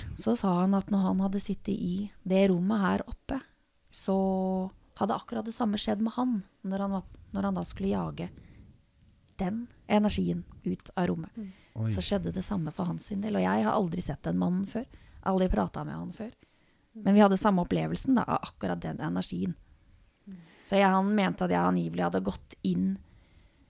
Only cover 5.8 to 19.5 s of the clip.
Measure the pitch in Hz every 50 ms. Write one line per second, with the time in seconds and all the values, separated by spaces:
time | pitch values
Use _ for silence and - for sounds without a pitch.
5.8 | - - 214 196 226 226 - - 254 254 240 202 185 - _ _ _ 190 190 196
6.8 | 196 196 196 190 185 - - - - - - 196 196 202 196 180 175 - - -
7.8 | 196 196 202 196 175 160 147 156 170 - - - - - - - - - - -
8.8 | _ _ _ _ - - - - _ _ _ _ 190 180 208 226 240 - - -
9.8 | - - 214 214 208 214 - - 185 170 175 175 175 - - - - - 185 -
10.8 | - - - - 180 175 180 170 160 - _ - 214 190 185 - - - _ 110
11.8 | 113 110 107 95 185 - 208 202 175 175 165 190 185 - 208 190 160 165 165 -
12.8 | 190 175 170 165 - - 208 196 202 220 208 196 185 185 190 214 220 214 - -
13.8 | 202 175 160 180 180 - 147 - - 165 170 180 180 180 180 180 196 196 - -
14.8 | 175 - - - - - - - - - 190 190 185 185 - 214 196 170 - -
15.8 | 147 151 143 160 170 180 175 - 214 226 - _ - _ _ _ _ _ _ _
16.8 | _ _ _ 226 208 196 196 208 214 196 190 190 - 220 196 180 175 - 190 170
17.8 | 156 160 - - - - 262 233 - - - - - - - - - 190 180 175
18.8 | 170 170 160 - - 202 180 180 180 - - 175 185 190